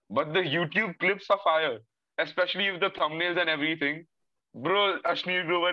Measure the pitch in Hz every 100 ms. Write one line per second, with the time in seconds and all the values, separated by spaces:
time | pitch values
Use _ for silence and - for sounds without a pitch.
0 | - 107 151 170 180 170 165 170 220 170
1 | 185 196 - 196 - 160 156 110 - _
2 | _ - 160 - 180 180 196 175 190 -
3 | 156 160 175 175 165 156 151 160 151 156
4 | 170 _ _ _ _ - 139 196 202 170
5 | 165 - 175 180 165 175 175